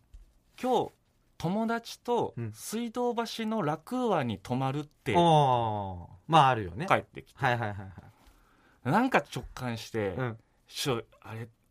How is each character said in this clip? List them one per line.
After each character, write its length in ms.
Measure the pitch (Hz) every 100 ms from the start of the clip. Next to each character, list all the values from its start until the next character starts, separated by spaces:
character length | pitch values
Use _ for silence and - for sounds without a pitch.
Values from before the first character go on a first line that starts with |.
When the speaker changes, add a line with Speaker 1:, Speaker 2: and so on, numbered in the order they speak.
| _ - - _ _ -
Speaker 1:
今 240 | 254 226 -
日、 60 | _ _ _ _ -
友 280 | 160 202 226
達 340 | 233 233 -
と 340 | - 240 127 -
Speaker 2:
う 40 |
ん。 120 | 117
Speaker 1:
水 400 | 107 - 220 240
道 200 | 247 240 233
橋 300 | 226 - 220
の 160 | 220
楽 460 | 147 156 - 247 247
和 140 | 175
に 160 | 123 101
泊 160 | -
ま 160 | 123 135
る 100 | 139
っ 40 |
て、 300 | 143 _ - 170
Speaker 2:
あ 20 |
あ、 40 | 170 156 143 123 113 107 98 90 85 - -
ま 160 | 160
あ、 40 | 135
あ 60 |
る 80 | 120
よ 80 | 92
ね。 160 | 87 185
Speaker 1:
帰 80 |
っ 80 | 120
て 200 | - -
き 120 | -
て。 100 | -
Speaker 2:
は 60 | 135
い 80 | 120
は 80 | 110
い 20 |
は 40 |
い 40 | 101
は 60 |
い。 1080 | 95 92 - - - _ _ _ _ _ 120
Speaker 1:
な 80 | 190
ん 100 | 254
か 80 | 208
直 260 | - - -
感 220 | - 127 113
し 140 | -
て、 200 | 113 101
Speaker 2:
う 120 | 92
ん。 160 | 127 113 _ _ _
Speaker 1:
ち 200 | - 147
ょ、 140 | 117 - _
あ 140 | -
れ、 140 | 110 117 _ _